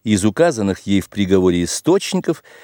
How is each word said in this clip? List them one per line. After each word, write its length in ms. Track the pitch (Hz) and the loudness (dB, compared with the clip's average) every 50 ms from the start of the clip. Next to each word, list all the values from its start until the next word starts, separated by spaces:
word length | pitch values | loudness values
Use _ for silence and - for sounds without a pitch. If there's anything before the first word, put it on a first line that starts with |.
| - | -4
из 200 | 113 107 98 92 | -2 0 0 0
указанных 560 | 110 98 - 165 175 143 113 101 98 92 - | 0 2 2 2 0 0 0 -2 -2 -4 -4
ей 200 | - 101 101 98 | -2 -2 0 0
в 80 | 87 - | -2 -2
приговоре 560 | - 104 101 90 98 95 90 92 87 87 87 | -4 -4 0 2 2 4 4 4 2 0 -2
источников 800 | 90 - - - 156 180 196 - - - 185 - - 160 - _ - - - | -4 -6 -4 0 0 0 0 0 -2 -6 -4 -2 -4 -6 -6 _ -20 -20 -20